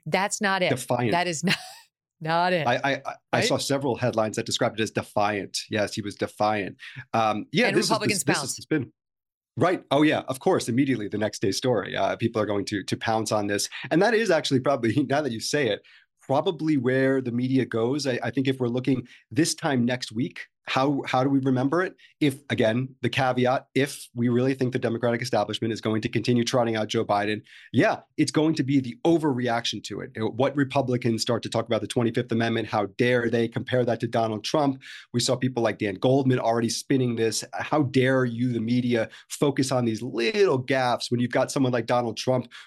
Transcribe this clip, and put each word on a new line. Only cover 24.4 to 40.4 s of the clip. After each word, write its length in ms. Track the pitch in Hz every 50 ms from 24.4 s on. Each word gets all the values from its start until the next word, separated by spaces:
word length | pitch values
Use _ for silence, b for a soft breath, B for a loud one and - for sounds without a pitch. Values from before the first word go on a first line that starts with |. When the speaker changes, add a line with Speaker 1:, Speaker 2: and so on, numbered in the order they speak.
| 127 135 135
Speaker 2:
think 180 | 131 131 123 131
the 60 | -
Democratic 400 | 120 113 117 117 123 120 117 117
establishment 520 | 123 127 - 104 104 - 107 - 113 113 110
is 80 | 101
going 220 | - 110 110 110 113
to 40 |
continue 360 | 120 - 113 101 127 120 120 117
trotting 300 | - - 127 117 117 113
out 120 | 110 107
Joe 160 | 104 - 113 107
Biden, 380 | - 101 101 104 104 107 107 - B B B B B B
yeah, 280 | 120 185 220 147 - - _ _
it's 160 | - 156 147
going 220 | - 160 151 160 156
to 80 | 156 135
be 160 | 127 143 135
the 160 | 127 120 117 - -
overreaction 800 | 170 170 165 156 151 127 127 123 117 113 120 - - - 104 -
to 160 | - 101 95
it. 100 | 90 - -
You 60 | 110
know, 60 | 110
what 280 | 107 - 113 135 135 139
Republicans 680 | 147 139 131 - 143 135 127 123 120 - 117 113 110 -
start 180 | - 117 107 -
to 60 | 101
talk 160 | - 110 -
about 160 | - 113 107
the 60 | 107
twenty-fifth 440 | - - 127 117 113 117 127 117 -
Amendment, 360 | 117 113 117 113 113 113 104
how 180 | - - 110 101 98 - -
dare 280 | 123 123 123 120 117 113
they 180 | 120 117 117
compare 360 | 117 - 113 107 - 123 127 120
that 140 | 120 117 113
to 60 | 123
Donald 360 | 113 - 117 113 110 110 104 -
Trump? 360 | - - 156 143 139 135 135 B B B B B B B
We 60 | 120
saw 160 | - - 127
people 280 | 127 127 127 127 123 117
like 160 | 107 98 -
Dan 160 | 107 101 95
Goldman 440 | 87 - 127 131 139 131 127 127 127
already 300 | - 113 117 120 117 113
spinning 460 | - - - - 143 135 127 120 117
this. 280 | 110 113 113 107 - - - -
How 280 | 95 - - 147 151
dare 420 | 143 110 131 131 123 131 131 131 127
you, 300 | 120 117 113 127 127 117
the 80 | 113
media, 480 | 110 113 123 123 120 120 120 113 110 - B B B B
focus 420 | - - 151 143 135 151 131 131
on 120 | 135 127 120
these 200 | 113 110 98 117
little 600 | 135 175 226 233 220 214 208